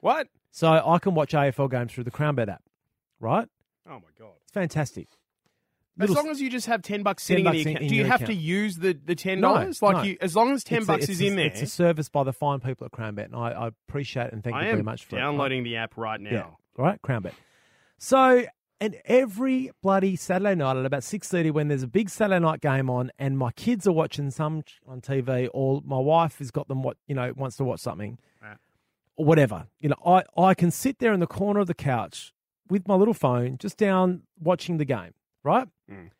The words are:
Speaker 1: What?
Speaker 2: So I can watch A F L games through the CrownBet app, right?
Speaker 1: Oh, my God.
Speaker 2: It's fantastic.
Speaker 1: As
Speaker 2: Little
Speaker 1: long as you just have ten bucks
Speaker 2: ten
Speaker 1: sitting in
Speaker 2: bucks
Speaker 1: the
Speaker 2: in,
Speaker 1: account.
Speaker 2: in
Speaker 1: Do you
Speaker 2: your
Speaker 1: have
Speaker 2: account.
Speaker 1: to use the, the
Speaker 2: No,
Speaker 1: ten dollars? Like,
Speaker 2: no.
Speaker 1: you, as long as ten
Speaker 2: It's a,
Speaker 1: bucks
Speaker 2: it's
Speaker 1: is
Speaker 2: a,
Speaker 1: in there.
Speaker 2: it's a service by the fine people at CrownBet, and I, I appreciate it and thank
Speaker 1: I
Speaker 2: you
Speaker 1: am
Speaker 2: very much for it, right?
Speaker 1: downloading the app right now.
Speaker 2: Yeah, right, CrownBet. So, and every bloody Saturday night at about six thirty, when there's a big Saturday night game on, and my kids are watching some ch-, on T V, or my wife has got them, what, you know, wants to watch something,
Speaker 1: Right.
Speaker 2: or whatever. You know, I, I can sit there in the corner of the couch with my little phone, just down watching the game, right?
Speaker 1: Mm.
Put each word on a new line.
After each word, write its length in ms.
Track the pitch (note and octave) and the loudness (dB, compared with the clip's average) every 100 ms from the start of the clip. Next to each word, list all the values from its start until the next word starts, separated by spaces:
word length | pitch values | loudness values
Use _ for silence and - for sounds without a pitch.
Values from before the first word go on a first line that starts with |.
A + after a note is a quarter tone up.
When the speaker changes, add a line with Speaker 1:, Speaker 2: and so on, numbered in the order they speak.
Speaker 1:
What? 260 | F3+ D4 C#4 _ _ | 0 0 -2 _ _
Speaker 2:
So 180 | - D#3+ | 0 4
I 320 | D#3+ D3 E3+ | 4 6 2
can 140 | G3 | 2
watch 200 | E3+ C#3+ | 0 0
A 100 | D3+ C#3+ | 2 0
F 140 | B2+ | 0
L 80 | C#3 | -2
games 240 | B2 A#2+ | -2 -6
through 100 | - | -8
the 80 | A#2+ | -10
CrownBet 380 | - D3+ C#3 A2 | -4 -2 0 -2
app, 140 | F#2 _ _ _ _ _ _ | -6 _ _ _ _ _ _
right? 260 | A2+ C#3+ A#3 _ _ _ - | -2 -2 -2 _ _ _ -20
Speaker 1:
Oh, 60 | |
my 60 | B2+ F2+ _ | -20 -20 _
God. 140 | A2 F2 | -20 _
Speaker 2:
It's 80 | _ | _
fantastic. 560 | - F3 D#3 C#3+ - - _ _ _ _ _ _ _ _ - | -4 -4 -2 -6 -8 -18 _ _ _ _ _ _ _ _ -4
Speaker 1:
As 120 | G3+ | 0
Speaker 2:
Little 140 | B3+ D4+ | 2 0
Speaker 1:
long 40 | |
as 100 | D4 | -4
you 80 | C4+ | -4
just 180 | B3 A3 | -4 -4
have 140 | A3+ | -4
ten 220 | - G#3 | -4 -4
bucks 220 | G3+ G3 - | -2 -4 0
Speaker 2:
ten 120 | F3+ | 2
Speaker 1:
sitting 80 | E3+ | 4
in 60 | |
Speaker 2:
bucks 120 | D#3+ | 2
Speaker 1:
the 60 | D3+ | -2
Speaker 2:
in, 40 | - | -2
Speaker 1:
account. 60 | |
Speaker 2:
in 60 | D3 | 0
Speaker 1:
Do 60 | - | 0
you 60 | |
Speaker 2:
your 100 | - | 2
Speaker 1:
have 100 | B3 | 2
Speaker 2:
account. 160 | A3 G#3 | 0 -4
Speaker 1:
to 60 | |
use 320 | D#3 F#3 G#3+ E3+ | -2 -2 -2 -2
the, 160 | F#3 | -2
the 60 | D#3+ D3 | -2 -4
Speaker 2:
No, 40 | F3 | -4
Speaker 1:
ten 240 | F#3+ F#3+ | -2 2
dollars? 400 | F#3+ G#3+ F#4+ E4 | 4 4 0 2
Like, 140 | G#3 F#3+ | 2 4
Speaker 2:
no. 60 | |
Speaker 1:
you, 140 | G3+ F#3 | 0 -2
as 160 | F#3+ E3 | -2 2
long 160 | A#3+ | 2
as 140 | C#4 - | 2 -2
ten 140 | A#3 | -2
Speaker 2:
It's 60 | A3 | 0
a, 60 | |
Speaker 1:
bucks 120 | A3+ | 0
Speaker 2:
it's 80 | G#3+ | 0
Speaker 1:
is 80 | F3+ | 0
Speaker 2:
a, 40 | G3 | 0
Speaker 1:
in 80 | G3 | 2
there. 80 | D3+ | 0
Speaker 2:
it's 140 | G2+ | -2
a 60 | C#3 | -8
service 420 | - F3 D#3+ D3+ | 2 2 2 -2
by 140 | D3 C3+ | -2 -2
the 80 | |
fine 260 | C3 D3 C#3 | -2 -2 -2
people 260 | B2+ B2+ A#2+ | -6 -8 -12
at 60 | |
CrownBet, 340 | - A2 G#2 G#2 | -10 -8 -8 -10
and 100 | A#2+ | -6
I, 160 | A#2 | -6
I 160 | A#2+ A#2 | -6 -8
appreciate 580 | A2 _ C#3+ C#3 C3 A#2+ | -10 _ -10 -6 -6 -6
it 60 | |
and 100 | A2 | -6
thank 140 | A2+ A#2+ | -6 -4
Speaker 1:
I 60 | |
Speaker 2:
you 40 | F3+ | -2
Speaker 1:
am 40 | |
Speaker 2:
very 100 | A3+ | -2
much 220 | G#2 A#2 - | -2 -8 -10
for 100 | - | -6
it, 40 | |
right? 60 | C3+ | -4
Speaker 1:
downloading 380 | D3 C#3 C3 | -2 -2 -2
the 140 | A#2+ A#2 | -4 -6
app 180 | A2+ - | -8 -8
right 240 | A2+ A2 | -8 -8
now. 100 | G2+ | -6
Speaker 2:
Yeah, 140 | A2 E2+ E2 _ - | -6 -6 -16 _ -2
right, 180 | C#3 - | -2 -2
CrownBet. 300 | - B2 F2+ - _ _ _ _ _ _ | -4 -4 -4 -12 _ _ _ _ _ _
So, 480 | - C4+ C4 B3 A#3 _ _ _ | 2 4 6 6 2 _ _ _
and 160 | G#3+ B2+ - | -6 -6 2
every 680 | A#3+ C4 F#3+ C4 C4 C4 - | 2 2 -2 -2 -2 -4 -4
bloody 320 | F#3+ G3 F#3+ F#3 | 2 2 2 -2
Saturday 400 | - F#3 G3+ F#3 | -2 0 2 2
night 200 | C3+ C3 | 2 0
at 80 | C3 | 0
about 180 | C#3 | -4
six 240 | - G#3 - | -4 -10 -2
thirty, 240 | F3+ D#3+ | 0 2
when 160 | D3+ D3 | 0 0
there's 160 | C#3+ | -2
a 40 | B2+ | 0
big 220 | F#3 G#3+ | 0 0
Saturday 300 | - G#3+ F#3 | 0 2 4
night 220 | E3 D#3 | 2 0
game 280 | D3 C3+ C3+ | 0 0 0
on, 220 | B2 B2+ - | -2 -4 -4
and 180 | C#3 C3+ | -2 0
my 140 | B2+ | -2
kids 340 | - - A#3+ G3 | -2 -2 0 2
are 40 | |
watching 400 | D#3+ D#3 - C#3+ | 2 0 -2 -6
some 320 | - D#3 D#3 | -4 -4 -4
ch-, 160 | D3 - - | -10 -18 -18
on 140 | C3 | -18
T 200 | A#2 C#3 | -4 -4
V, 260 | B2 B2+ B2+ | 0 -2 -2
or 280 | - C3+ C#3 C#3+ | -2 0 0 -2
my 140 | C3+ | -2
wife 380 | C3+ E3 E3 - | 2 4 2 -2
has 100 | C3+ | -8
got 160 | D3 D3 | -8 -6
them, 140 | C3+ | -4
what, 140 | C3 - _ | -4 -6 _
you 60 | C#3 | -6
know, 160 | B2 B2 | -6 -6
wants 220 | C3+ - | -10 -4
to 60 | |
watch 160 | C3 A2 | -4 -4
something, 380 | - E2+ G#2 A#2+ _ _ | -6 -8 -10 -12 _ _
Speaker 1:
Right. 160 | G#2+ G#2 _ _ _ _ _ - | -20 -20 _ _ _ _ _ -2
Speaker 2:
or 80 | D#3 | 4
whatever. 420 | D#3+ C3 G2 - _ | 6 4 0 -14 _
You 100 | D3+ | -4
know, 80 | C#3 | -2
I, 200 | E3+ F#3 - - | 4 4 4 2
I 120 | F#3 F3+ | 4 6
can 160 | F3 | 2
sit 260 | - C4 - | 2 -4 0
there 160 | A#3+ | 0
in 60 | G3+ | 2
the 80 | E3+ | 0
corner 320 | - G3+ G3+ | -2 0 0
of 80 | F#3+ | 0
the 80 | E3 | -2
couch 580 | D3 B2 F#2+ - - _ _ _ _ | -2 -2 -4 -12 -20 _ _ _ _
with 180 | G3+ F#3+ | -2 2
my 80 | F#3+ | 4
little 180 | G#3 | 4
phone, 440 | A#3 C#3+ B2 B2 C3 | 4 2 2 0 -4
just 180 | G#3 - | -8 0
down 460 | G3+ F#3+ F#3 F3+ _ _ | 2 4 2 0 _ _
watching 380 | E3 F3+ - E3 | 0 0 0 -2
the 80 | C#3+ | 0
game, 280 | B2 F2+ _ _ _ | -2 -4 _ _ _
right? 240 | C#3 G3 B3+ _ _ | 0 0 0 _ _
Speaker 1:
Mm. 180 | G3 - _ | -20 -20 _